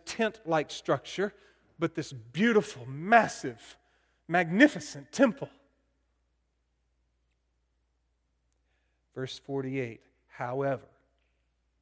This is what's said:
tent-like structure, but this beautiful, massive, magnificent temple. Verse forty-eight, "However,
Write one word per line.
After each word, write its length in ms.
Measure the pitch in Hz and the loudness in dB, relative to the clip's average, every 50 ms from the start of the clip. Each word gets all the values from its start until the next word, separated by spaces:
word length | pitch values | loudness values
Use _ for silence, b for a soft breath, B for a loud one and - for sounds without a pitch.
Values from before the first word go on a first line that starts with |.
| - | -12
tent-like 680 | - - - 226 208 - - - 160 165 156 143 - | -8 -4 -2 -2 -2 -2 -6 -4 0 0 0 0 -2
structure, 600 | - - - - 151 131 - - - 180 196 202 - b b b b b b b b b | -8 -6 -2 0 0 0 -2 -8 -6 -4 -4 -4 -6 b b b b b b b b b
but 160 | 165 - - | -4 -4 -4
this 180 | 160 143 - 139 | -6 -10 -10 -12
beautiful, 720 | 117 110 120 - 160 220 240 220 208 - - - 131 117 | -16 -16 -8 -2 2 4 4 4 4 2 0 -8 -14 -14
massive, 920 | 131 135 147 170 202 233 226 - 147 - - - 131 117 - - - - _ _ _ _ _ _ _ _ _ _ | -12 -12 -6 0 4 6 6 6 4 -2 -8 -8 -10 -10 -12 -18 -20 -20 _ _ _ _ _ _ _ _ _ _
magnificent 840 | - 165 180 175 160 180 214 294 294 - 170 - - - 143 139 - | 0 0 0 2 4 6 8 8 6 6 2 -12 -12 -12 -14 -16 -6
temple. 380 | - - 277 233 - - 143 - - _ _ _ _ _ _ _ _ _ _ _ _ _ _ _ _ _ _ _ _ _ _ _ _ _ _ _ _ _ _ _ _ _ _ _ _ _ _ _ _ _ _ _ _ _ _ _ _ _ _ _ _ _ _ _ _ _ _ _ _ _ _ _ _ _ _ _ _ _ _ _ - | 0 2 2 2 2 -2 -10 -14 -14 _ _ _ _ _ _ _ _ _ _ _ _ _ _ _ _ _ _ _ _ _ _ _ _ _ _ _ _ _ _ _ _ _ _ _ _ _ _ _ _ _ _ _ _ _ _ _ _ _ _ _ _ _ _ _ _ _ _ _ _ _ _ _ _ _ _ _ _ _ _ _ -10
Verse 240 | 131 131 127 - - | -10 -10 -10 -10 -14
forty-eight, 640 | _ - 139 139 131 131 135 135 123 117 110 - _ _ _ _ _ | _ -8 -6 -6 -4 -4 -4 -4 -4 -6 -8 -14 _ _ _ _ _
"However, 600 | _ - - 131 123 127 139 139 139 131 113 - - _ _ _ _ _ _ _ _ _ _ _ _ _ _ _ _ _ _ | _ -12 -10 -8 -6 -4 -2 -2 -2 -2 -4 -8 -16 _ _ _ _ _ _ _ _ _ _ _ _ _ _ _ _ _ _